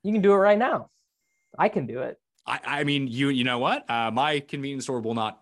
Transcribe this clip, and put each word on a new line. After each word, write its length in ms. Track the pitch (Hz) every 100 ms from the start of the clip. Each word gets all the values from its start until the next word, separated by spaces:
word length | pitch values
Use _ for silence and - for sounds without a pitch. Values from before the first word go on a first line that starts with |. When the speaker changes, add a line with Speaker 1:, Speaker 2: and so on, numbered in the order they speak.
Speaker 1:
You 100 | 202
can 100 | 220
do 100 | 196
it 40 | 202
right 220 | 202 208
now. 300 | 254 - - _ _ _ _ _ _ -
I 100 | 196
can 180 | 202 127
do 140 | 123
it. 180 | 123 - _ _ -
Speaker 2:
I, 140 | 139
I 200 | - 143
mean, 220 | 147 143 135
you, 220 | 117 139
you 160 | 131
know 140 | 127 123
what? 300 | 139 277 -
Uh, 220 | 117 113
my 300 | 113 147 151
convenience 440 | 139 143 139 135
store 160 | 123 123
will 140 | 113
not 260 | 113 107 104